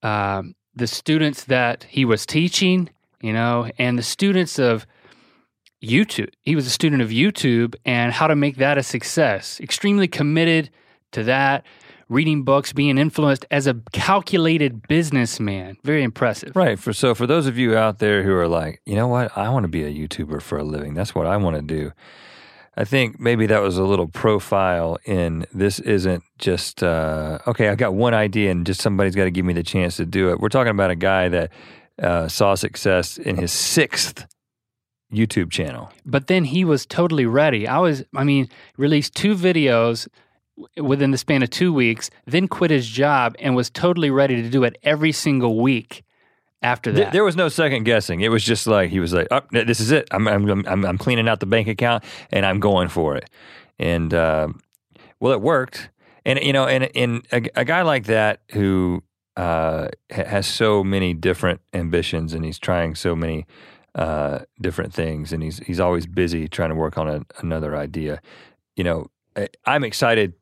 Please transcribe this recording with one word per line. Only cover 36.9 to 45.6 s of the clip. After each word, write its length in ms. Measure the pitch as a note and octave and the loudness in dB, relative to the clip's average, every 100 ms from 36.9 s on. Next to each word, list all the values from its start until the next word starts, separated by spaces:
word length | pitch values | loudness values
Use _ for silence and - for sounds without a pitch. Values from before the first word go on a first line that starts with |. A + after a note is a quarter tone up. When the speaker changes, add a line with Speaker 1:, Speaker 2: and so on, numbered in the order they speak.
| - F3 D#3+ A#2+ | 0 0 2 2
Speaker 1:
ready. 400 | B2 D3+ A#2 A2 | 4 4 2 0
I 120 | C3+ | 0
was, 260 | F3 C#3+ C#3 | 0 0 -6
I 100 | C#3 | -2
mean, 240 | C#3 C#3 B2+ - - - | 2 2 0 -6 -20 -2
released 380 | C#3+ D3+ C#3+ | 2 2 0
two 200 | - G3 | -2 0
videos 720 | G#3 F3+ E3+ C#3+ A#2 A#2 A#2 - _ _ _ _ - | 2 2 2 4 4 4 0 -6 _ _ _ _ -20
w-, 300 | - - C#3+ | -20 -6 -2
within 240 | C#3 C#3 | 2 2
the 40 | C3 | 0
span 260 | - C#3+ | 0 0
of 60 | B2 | 0
two 240 | - F3+ | 0 0
weeks, 380 | D3+ A#2+ A2+ - _ - | 2 2 0 -6 _ -2
then 200 | D3 F#3+ | 0 0
quit 220 | - F3 | 0 2
his 160 | D3+ A#2 | 2 0
job 480 | A2 C#3+ C#3 A#2+ A2+ | 0 2 4 2 -2
and 160 | C#3+ B2+ | 0 0
was 140 | A#2+ | 0
totally 400 | - F3 F3 D#3 | 0 0 2 2
ready 320 | C3+ C#3 B2 | 4 2 2
to 80 | A#2 | 0
do 140 | C3+ | 2
it 120 | A#2+ - | 2 0
every 300 | - D3+ D#3 | 0 2 2
single 480 | D3 - C3+ B2 A2 | 0 0 2 2 2